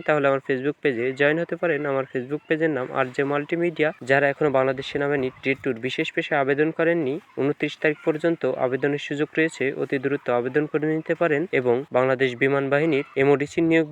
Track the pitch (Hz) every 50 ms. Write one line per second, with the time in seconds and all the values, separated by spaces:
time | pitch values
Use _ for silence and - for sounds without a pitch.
0 | - - 156 147 139 139 135 135 - - 139 127 131 147 143 - - 147 127 113
1 | 120 131 131 131 143 147 151 165 170 - 170 165 - 175 151 143 147 143 135 135
2 | 131 - - 135 123 131 147 151 - - 160 156 165 160 151 127 127 135 139 135
3 | 135 127 123 - 139 139 143 147 147 - 170 170 170 175 160 156 151 151 - -
4 | 127 120 135 139 143 139 139 - 156 147 131 131 131 135 135 131 135 - - 143
5 | 143 143 147 143 127 131 - - - 135 135 131 - 135 120 113 117 131 - -
6 | 160 - - 175 160 - 160 143 135 135 143 139 151 160 160 - 165 165 170 170
7 | 151 127 139 - - - _ - 131 143 147 - 156 147 - - - 156 147 -
8 | - 165 156 - - 170 170 - - 127 135 - 131 127 127 131 147 143 143 143
9 | - - 147 143 151 - - 160 160 160 - - 127 135 - - 139 143 143 139
10 | 127 139 143 143 - - 123 120 120 127 127 151 151 147 - 151 151 156 156 160
11 | 156 - 165 - 175 165 147 143 175 - - 135 123 127 117 127 147 - - 123
12 | 127 131 135 123 135 131 120 117 135 135 139 139 139 135 139 143 156 165 147 135
13 | 147 - - 135 135 143 143 131 143 147 - 170 165 165 165 165 160 151